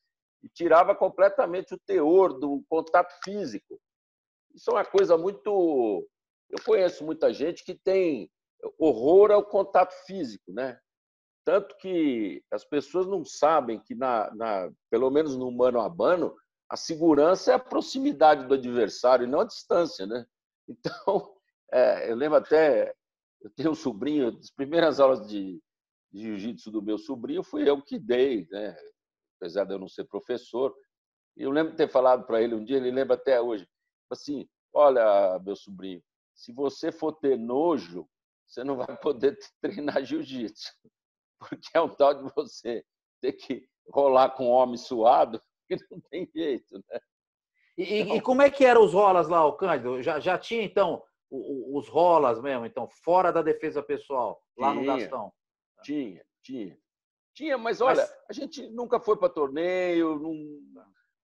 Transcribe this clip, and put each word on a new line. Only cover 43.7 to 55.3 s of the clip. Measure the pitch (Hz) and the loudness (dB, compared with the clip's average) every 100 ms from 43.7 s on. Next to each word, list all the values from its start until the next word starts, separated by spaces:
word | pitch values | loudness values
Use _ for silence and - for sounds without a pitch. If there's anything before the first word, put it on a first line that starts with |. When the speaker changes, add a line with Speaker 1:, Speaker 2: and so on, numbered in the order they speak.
| _ _ | _ _
Speaker 1:
rolar | 139 139 131 135 | 2 4 6 4
com | - 123 | 2 2
um | |
homem | 127 123 120 | 4 2 -2
suado | - 120 117 151 131 110 _ _ | -6 2 4 6 2 -4 _ _
<laughs> | - | -10
que | 185 - | -10 -10
não | 175 - | -20 -12
tem | 170 175 | -12 -10
jeito, | 156 160 110 _ 98 - | -6 -4 -4 _ -20 -14
né?" | 117 _ _ _ _ _ _ _ - | -16 _ _ _ _ _ _ _ -10
Speaker 2:
E, | |
e, | 190 208 | -4 -2
Speaker 1:
Então | 214 220 | -2 -2
Speaker 2:
e | |
como | 240 262 | 0 4
é | 285 | 4
que | 277 | 6
eram | 254 240 | 6 8
os | 202 | 6
rolas | 180 202 185 160 | 6 4 4 2
lá, | 170 151 | 4 2
ô | 143 | 2
Cândido? | 190 147 120 127 | -2 -2 -2 -4
Já, | 135 151 | -4 -2
já | 147 175 | -2 -4
tinha, | - 226 | -4 -6
então, | 202 208 180 135 _ _ - | -2 0 0 -2 _ _ -16
o, | 135 113 135 127 143 | -12 -10 -10 -8 -8
o, | |
os | - | -2
rolas | 147 175 165 135 113 | 4 6 6 4 0
mesmo, | 139 127 117 | -4 -6 -6
então, | - 117 _ | -10 -12 _
fora | - 185 175 | 2 2 4
da | 165 | 2
defesa | 156 151 156 139 | 0 -2 -4 -6
pessoal, | 143 139 - 135 110 87 _ - | -6 -8 -6 -6 -6 -8 _ -4
lá | 135 | -2
no | 143 | 0
Speaker 1:
Tinha, | 135 139 | -2 -4
Speaker 2:
Gastão? | 98 127 98 | -4 -10 -12